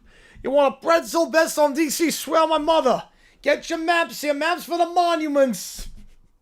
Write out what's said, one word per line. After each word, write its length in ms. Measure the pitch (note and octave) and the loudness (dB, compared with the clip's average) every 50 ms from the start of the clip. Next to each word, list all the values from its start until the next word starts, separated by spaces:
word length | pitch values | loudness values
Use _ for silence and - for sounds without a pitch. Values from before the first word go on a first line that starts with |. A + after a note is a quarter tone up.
| _ - - - - - - - - | _ -20 -20 -20 -20 -20 -20 -10 -6
You 80 | - | 0
want 240 | C4+ C#4+ C#4 C4+ C4+ | 2 4 4 2 2
a 100 | - - | -2 -2
pretzel 440 | D#4+ E4 E4+ C#4+ G#3+ A3 E4 E4 C4+ | 2 2 2 0 0 0 0 0 2
best 280 | A3+ D#4+ D#4+ C4+ - | 4 2 2 2 2
on 160 | D4 D4 D4 C4 | 0 0 2 2
D 160 | C#4+ E4 D4 | 0 -2 -2
C? 220 | - - E4+ D4+ | 0 -2 -2 -2
Swear 300 | - - - C4 D#4+ D#4+ D#4+ | -2 -4 -6 -2 0 2 2
on 60 | D#4 | 2
my 80 | D#4+ | 0
mother. 460 | D#4 D4 D#4+ E4 D#4+ C4+ B3+ G#3 D3 - - _ _ _ _ _ _ | 0 0 2 2 2 4 2 0 0 -2 -8 _ _ _ _ _ _
Get 280 | - C4+ D4 D4 - - | 0 0 0 0 0 -6
your 100 | E4 E4 | -6 -6
maps 420 | D#4+ E4 F4 E4+ E4 - A3 - | -2 0 0 0 0 -2 -4 -8
here. 120 | - D4 C#4+ | -4 -4 -2
Maps 320 | C#4+ D4+ E4 F4+ D#4+ - | -2 -2 -2 -2 -4 -6
for 120 | - E4+ | -6 0
the 80 | E4+ F4 | 0 0
monuments. 1000 | E4+ E4+ F4+ F4 E4+ E4+ E4 D#4 D4+ C#4+ C#4+ C4+ C4 G#3+ - - - - - - - - - - - - - _ _ _ _ | 0 2 0 2 2 2 0 -2 -2 2 2 2 2 2 -4 -8 -12 -14 -14 -14 -14 -14 -18 -20 -20 -20 -20 _ _ _ _